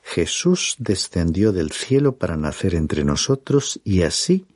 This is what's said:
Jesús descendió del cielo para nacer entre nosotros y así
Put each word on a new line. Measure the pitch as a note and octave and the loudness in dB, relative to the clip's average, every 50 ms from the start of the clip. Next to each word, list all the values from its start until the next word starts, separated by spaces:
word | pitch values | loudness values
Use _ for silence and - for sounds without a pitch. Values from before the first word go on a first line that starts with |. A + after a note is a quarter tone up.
| _ | _
Jesús | - - - E2+ - - - - F3 F3+ F3 - - - - | -6 -2 -2 -2 -2 -2 -2 2 2 2 2 0 -4 -6 -6
descendió | A#2+ G#2+ G#2 - - - - F2+ E2+ E2 E2 F2 G#2 A2 G2+ | -2 -4 -2 -2 -2 -4 -2 0 0 0 2 2 2 2 2
del | F2+ D#2+ D#2 | 2 -2 -4
cielo | - - - - B2+ C3+ C#3+ C#3+ B2 - | -4 -8 -4 2 2 2 4 2 0 0
para | - F2 E2 | -4 -4 -2
nacer | D#2 D2+ D2+ D2 - - G2 F2 | -2 -2 -4 -4 -2 -2 0 0
entre | E2 D#2 D2+ - D2+ D2 | 2 0 0 0 0 0
nosotros | C#2+ C#2+ D2 - - C3+ C3+ - - C3+ C#3+ C#3 - - - _ | 0 0 0 0 0 0 -2 0 2 2 2 2 0 -8 -8 _
y | - G2 F#2 E2+ | 0 2 2 2
así | D#2 - - - - F3+ F#3+ F#3 _ _ | 2 0 -2 0 2 0 0 0 _ _